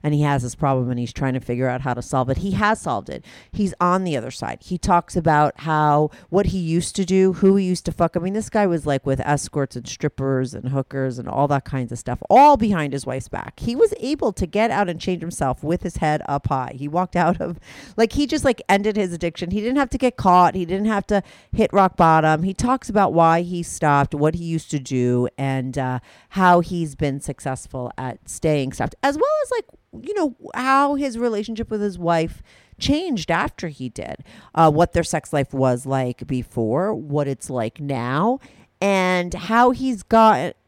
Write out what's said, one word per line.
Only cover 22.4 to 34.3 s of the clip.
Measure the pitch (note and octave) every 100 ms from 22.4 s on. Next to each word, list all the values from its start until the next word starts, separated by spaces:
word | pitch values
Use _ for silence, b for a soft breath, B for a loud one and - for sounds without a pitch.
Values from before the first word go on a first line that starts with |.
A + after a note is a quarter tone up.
He | F#3
talks | F#3+ B3 C4 -
about | G#3 F#3+
why | E3 E3 E3
he | F3 F3
stopped, | E3+ - D#3 C#3+ C#3
what | D3 D3 E3
he |
used | E3+ E3 -
to | D3
do, | B2+ C3 B2 B2 B2 -
and, | C#3 C3+ B2+ B2+
uh, | B2+ B2+ b b b
how | F#3+ F#3 F3 E3+
he's | F3 D#3+ C#3
been | D3 C3+
successful | - C3+ C#3 C3 - C3 B2 -
at | B2+ - -
staying | - D#3+ D3+ C3
stopped, | - A2 -
as | C#4 C#4+
well | C5+ D#5
as, | C#5
like, | A#4+ - _ _ -
you | C4 G#4
know, | D#4 A#3 - -
how | B3+ C4+ C#4+ C#4+
his | C#4+ A3+
relationship | A#3+ G#3+ G#3+ A3 A#3
with | G#3+
his | G#3 F3
wife | E3+ E3 E3 - b b b b
changed | - D4 F#4 A#3 D3+
after | E3+ C4 - F3
he | C#3 B2+
did, | - - - -